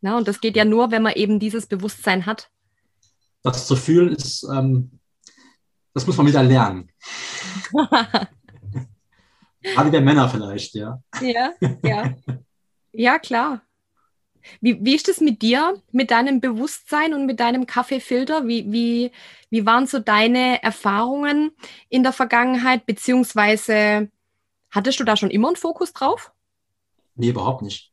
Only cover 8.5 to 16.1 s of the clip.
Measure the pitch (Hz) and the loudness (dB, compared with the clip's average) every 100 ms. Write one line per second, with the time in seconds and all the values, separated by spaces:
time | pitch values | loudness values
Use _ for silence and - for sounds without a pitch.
8.5 | - - 101 - _ _ _ _ _ _ | -20 -12 -10 -12 _ _ _ _ _ _
9.5 | _ - - 147 156 139 147 127 127 104 | _ -4 2 4 4 4 4 4 0 -6
10.5 | 98 - 110 104 127 _ - 254 233 262 | -10 -10 -10 -10 -12 _ -8 -4 -2 -4
11.5 | 349 151 127 - 208 208 127 - 127 _ | -2 -4 -2 -2 -2 -4 -6 -10 -12 _
12.5 | _ _ _ _ 220 240 302 - 233 269 | _ _ _ _ -2 0 0 -2 -2 -2
13.5 | 254 _ _ _ _ _ _ _ _ - | -6 _ _ _ _ _ _ _ _ -20
14.5 | - 233 226 214 294 - 370 311 220 220 | -4 -2 0 2 0 0 0 2 2 0
15.5 | 247 320 196 _ 247 262 | 2 0 -2 _ -2 2